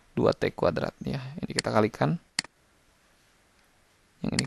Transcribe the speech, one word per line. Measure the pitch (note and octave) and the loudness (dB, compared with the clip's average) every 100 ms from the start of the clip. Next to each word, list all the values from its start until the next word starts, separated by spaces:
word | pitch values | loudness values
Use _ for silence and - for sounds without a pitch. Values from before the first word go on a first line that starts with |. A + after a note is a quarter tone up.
| _ - | _ 2
dua | - | 2
T | - F#2+ | 2 -2
kuadrat, | - F2+ - - - C3 | 2 0 0 -4 -6 -6
ya. | C3+ C3 E3 - | -6 -8 -8 -6
Ini | |
kita | - A2+ | -4 0
kalikan. | A2+ G#2+ - C#3 E3+ - - - _ _ _ _ _ _ _ _ _ _ _ _ _ _ _ _ _ | 2 2 2 0 0 -6 -12 -12 _ _ _ _ _ _ _ _ _ _ _ _ _ _ _ _ _
Yang | - | -4
ini | - | -2